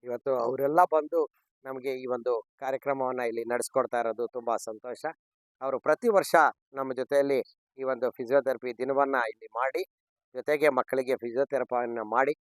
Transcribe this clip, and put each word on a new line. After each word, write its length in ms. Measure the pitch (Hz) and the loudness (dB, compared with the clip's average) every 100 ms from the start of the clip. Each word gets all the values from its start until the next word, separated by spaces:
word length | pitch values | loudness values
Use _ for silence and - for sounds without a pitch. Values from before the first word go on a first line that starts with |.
ಇವತ್ತು 320 | 123 120 - | -6 -6 -2
ಅವರೆಲ್ಲ 500 | 131 117 131 143 160 | 0 0 0 2 4
ಬಂದು 440 | 180 156 151 165 151 _ _ _ | 4 4 0 -2 -2 _ _ _
ನಮಗೆ 320 | 135 135 127 131 | -12 -8 -6 -6
ಈ 100 | 127 | -4
ಒಂದು 360 | 123 120 117 - _ | -4 0 -2 -4 _
ಕಾರ್ಯಕ್ರಮವನ್ನ 600 | 131 131 139 139 131 127 | -6 -4 -2 -2 -2 -2
ಇಲ್ಲಿ 240 | 117 113 117 | -4 -4 -2
ನಡೆಸ್ಕೊಡ್ತಾ 480 | 120 113 131 120 120 | -2 0 0 0 0
ಇರೋದು 280 | 113 110 120 | -2 -2 -6
ತುಂಬಾ 280 | 127 120 110 | -6 -4 -4
ಸಂತೋಷ. 480 | - 110 123 117 151 160 _ _ _ _ | -4 -12 -12 -10 -10 -10 _ _ _ _
ಅವರು 180 | 135 131 | -6 -2
ಪ್ರತಿ 300 | - 156 240 | 0 2 4
ವರ್ಷ 260 | 196 151 175 139 - _ | 4 6 6 6 2 _
ನಮ್ಮ 180 | 135 135 | -8 -6
ಜೊತೆಯಲ್ಲಿ 500 | 127 127 143 139 135 - _ _ - | -4 0 2 4 2 -2 _ _ -10
ಈ 40 | |
ಒಂದು 280 | 131 131 120 | -6 -2 -4
ಫಿಸಿಯೋಥೆರಪಿ 680 | - 120 135 131 120 127 110 | -4 2 2 2 -4 -6 -6
ದಿನವನ್ನ 360 | 127 135 139 | -2 2 2
ಇಲ್ಲಿ 320 | 135 113 - - | 2 -2 -6 -12
ಮಾಡಿ, 300 | 113 131 160 190 _ _ _ _ | -4 -4 -4 -8 _ _ _ _
ಜೊತೆಗೆ 340 | 127 123 151 147 | -10 -2 2 4
ಮಕ್ಕಳಿಗೆ 480 | 127 127 131 127 127 | 2 0 -2 0 -2
ಫಿಸಿಯೋಥೆರಪಿಯನ್ನ 840 | 120 117 139 135 123 123 120 117 | -2 -2 -2 -2 -2 -4 -4 -6
ಮಾಡಿ 300 | 107 117 135 156 | -2 0 0 -2